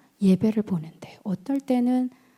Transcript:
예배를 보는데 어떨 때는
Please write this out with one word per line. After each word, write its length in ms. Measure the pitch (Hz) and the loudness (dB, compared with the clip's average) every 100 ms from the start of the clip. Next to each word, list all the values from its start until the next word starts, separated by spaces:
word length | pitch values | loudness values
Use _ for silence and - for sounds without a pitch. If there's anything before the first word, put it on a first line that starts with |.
| _ - | _ -2
예배를 440 | 196 185 220 220 | 2 4 2 0
보는데 540 | 214 185 156 - - - | -2 -4 -6 -16 -20 -14
어떨 380 | - 180 - 277 | -8 -6 -4 -4
때는 500 | 269 254 240 254 254 - _ | 0 0 2 0 -2 -8 _